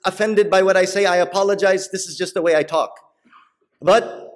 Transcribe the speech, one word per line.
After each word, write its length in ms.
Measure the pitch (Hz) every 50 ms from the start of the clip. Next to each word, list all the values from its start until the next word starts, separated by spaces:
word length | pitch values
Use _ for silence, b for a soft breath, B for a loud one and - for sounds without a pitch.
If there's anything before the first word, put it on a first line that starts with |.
| -
offended 460 | 190 185 - 208 214 214 208 208 208
by 120 | 190 190
what 140 | 190 196 190
I 80 | 185 185
say, 220 | 185 190 202 202
I 120 | 180 175 180
apologize. 720 | 175 175 185 196 196 196 202 196 196 190 190 190 - -
This 160 | 196 185 -
is 120 | 175 151 175
just 160 | 180 180 -
the 80 | 180
way 140 | 165 170 156
I 80 | 156 151
talk. 260 | - 165 156 110 - - - _ _ _ _ b b b b b b b _ _ _ _ _
But 480 | 147 175 - - - - - - - - -